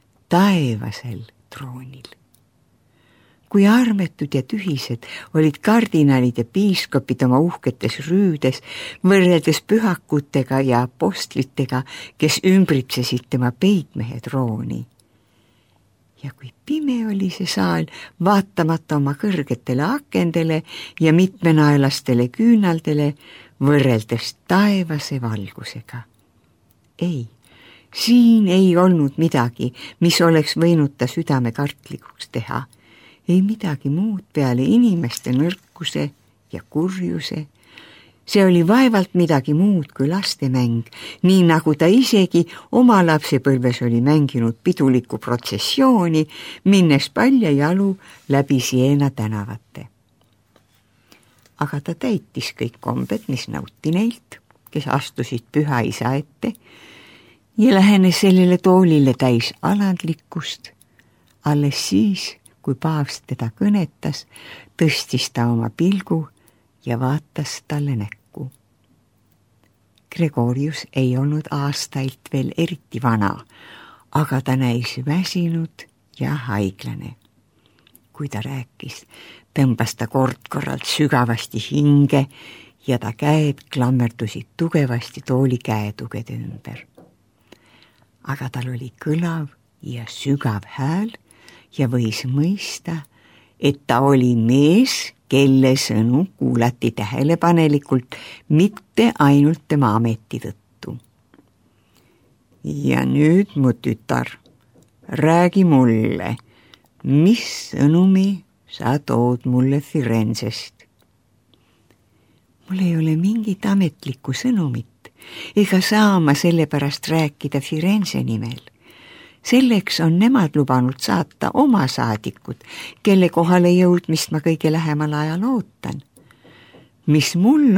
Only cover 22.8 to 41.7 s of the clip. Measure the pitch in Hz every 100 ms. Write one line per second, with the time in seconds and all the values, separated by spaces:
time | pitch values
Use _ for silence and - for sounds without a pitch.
22.8 | 160 147 143 143 - - - _ 135 147
23.8 | 131 113 107 117 - - - 180 208 196
24.8 | 165 151 - 139 117 107 95 - 110 120
25.8 | - 120 - _ _ _ _ _ _ _
26.8 | _ - 175 147 113 _ _ _ - -
27.8 | _ - 226 240 233 226 190 185 190 170
28.8 | 185 170 139 - 165 139 120 - 123 -
29.8 | - - 170 170 170 160 151 151 170 165
30.8 | 143 - 123 - 165 135 120 110 143 -
31.8 | - 139 - _ - 127 113 123 127 _
32.8 | _ _ _ _ - 180 196 220 185 139
33.8 | 139 156 220 196 - - 131 123 139 226
34.8 | 240 175 120 - 120 127 165 - _ _
35.8 | 156 151 143 - _ _ _ 90 - 151
36.8 | 180 185 175 165 - 156 147 _ _ -
37.8 | - - _ _ - 208 190 175 165 240
38.8 | 262 214 185 180 165 143 147 151 202 185
39.8 | 139 - 135 190 185 - 135 127 120 117
40.8 | - - - - 180 190 170 160 160